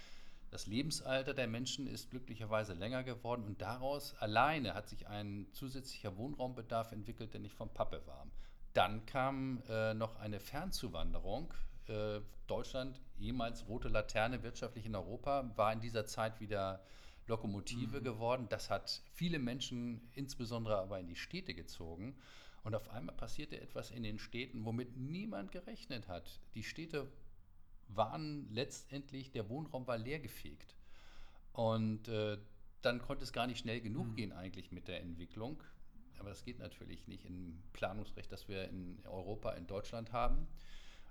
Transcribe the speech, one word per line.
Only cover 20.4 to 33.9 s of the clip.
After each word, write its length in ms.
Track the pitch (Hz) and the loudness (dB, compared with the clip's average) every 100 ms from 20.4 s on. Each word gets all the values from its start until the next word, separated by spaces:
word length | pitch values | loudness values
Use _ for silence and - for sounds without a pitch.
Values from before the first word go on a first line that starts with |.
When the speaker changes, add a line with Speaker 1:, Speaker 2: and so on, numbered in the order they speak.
| 117 117 110 101 | -2 0 4 4
Speaker 1:
aber 220 | 95 95 | 4 -2
in 80 | 87 | -4
die 80 | 85 | -6
Städte 380 | - 180 190 | -4 -4 -4
gezogen. 640 | 85 85 - 82 82 117 135 - - - - | -6 -6 -6 -6 -4 -6 -8 -14 -16 -14 -8
Und 120 | 107 110 | -2 0
auf 140 | - | -2
einmal 260 | 113 165 - | -6 -4 -4
passierte 440 | - - 147 147 | 0 0 0 -6
etwas 320 | - 131 - | -4 -6 -4
in 120 | 117 | -2
den 160 | 110 104 | -2 -2
Städten, 460 | 101 120 127 117 113 | -2 -2 -2 -2 0
womit 320 | 117 127 127 | 0 0 -4
niemand 540 | 135 175 220 196 190 | -2 -2 -2 -4 -4
gerechnet 560 | 180 202 226 - 123 - | -6 -8 -10 -6 -6 -4
hat. 320 | 85 - - - | -6 -6 -10 -8
Die 100 | 113 | -4
Städte 480 | - - 160 147 139 - - - - - - - - | -4 -4 -2 -2 -2 -8 -12 -12 -16 -16 -16 -14 0
waren 600 | 101 110 156 151 147 104 | 4 4 4 -2 -2 0
letztendlich, 800 | 107 - - - 139 139 135 131 | 0 0 -2 -6 -6 -4 -6 -4
der 180 | 123 101 | -2 0
Wohnraum 360 | 135 160 127 123 | -2 -2 -2 0
war 100 | 117 | 0
leergefegt. 800 | 113 156 113 - 73 78 - - - - - - - - - | 2 -2 -4 -6 -8 -8 -12 -14 -12 -12 -10 -10 -10 -12 -8
Und, 560 | - 113 110 110 110 117 | 4 6 6 4 2 0
äh, 300 | 110 107 104 - - - - | 2 2 2 -6 -12 -14 2
dann 180 | 127 120 | 4 4
konnte 240 | - 135 | 0 -2
es 100 | 123 | 0
gar 120 | 120 120 | 2 2
nicht 140 | 110 | 2
schnell 220 | 117 117 | 0 0
genug 260 | 110 | 0